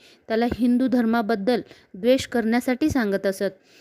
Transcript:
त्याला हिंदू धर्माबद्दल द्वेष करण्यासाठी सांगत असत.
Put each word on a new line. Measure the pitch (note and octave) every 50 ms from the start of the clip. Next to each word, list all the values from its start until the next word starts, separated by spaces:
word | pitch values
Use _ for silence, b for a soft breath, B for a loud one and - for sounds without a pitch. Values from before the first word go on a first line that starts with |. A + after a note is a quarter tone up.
| b b b b b b
त्याला | A3+ A3 A#3 B3 -
हिंदू | - A#3+ A#3+ A#3+ B3 C4 C4
धर्माबद्दल | A3+ B3 A#3 A3 A3+ A#3 A3+ G3+ A#3 G3+ G3 G#3 B3 G#3+ - - B B B B B
द्वेष | F#3+ F3+ A#3+ C4 C4+ -
करण्यासाठी | - - A#3+ A3+ A3 A3+ B3 - C4 B3+ A#3+ D#4 D#4
सांगत | - C#4 A3+ G3+ F#3+ F#3+ -
असत. | G3 F#3+ - G#3 F#3+ F#3+ - b b b b